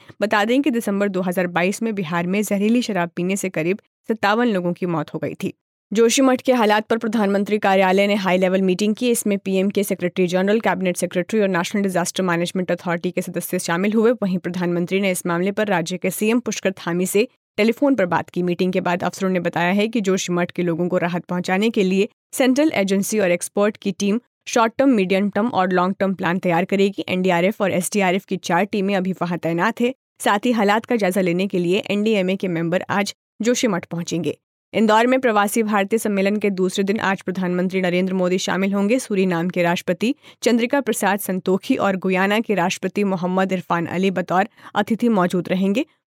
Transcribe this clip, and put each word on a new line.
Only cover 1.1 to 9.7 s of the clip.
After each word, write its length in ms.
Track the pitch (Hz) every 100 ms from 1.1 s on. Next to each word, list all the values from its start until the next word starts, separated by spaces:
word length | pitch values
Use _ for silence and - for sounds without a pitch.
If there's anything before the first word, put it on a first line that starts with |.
| 185
हज़ार 260 | 185 180 175
बाईस 340 | 170 180 196
में 100 | 226 202
बिहार 320 | 160 175 175
में 140 | 196
जहरीली 380 | 208 202 208 240
शराब 300 | 240 190 170 -
पीने 200 | 175 196
से 140 | 190
करीब 320 | - 160 202 - _ -
सत्तावन 380 | 220 202 214 247
लोगों 260 | 196 175
की 120 | 180 180
मौत 260 | 165 147
हो 60 | 156
गई 140 | 135
थी। 200 | - 170 - _ _ _
जोशीमठ 500 | 196 233 233 269 254
के 120 | -
हालात 320 | 247 214 214 220
पर 100 | 226
प्रधानमंत्री 600 | 226 226 196 202 202 208
कार्यालय 500 | 202 190 190 190 202
ने 80 | 202
हाई 220 | 185 185
लेवल 240 | 185 190
मीटिंग 320 | 190 185 208 208
की। 140 | 247
इसमें 260 | 233 214 196
पीएम 320 | 190 190
के 140 | 196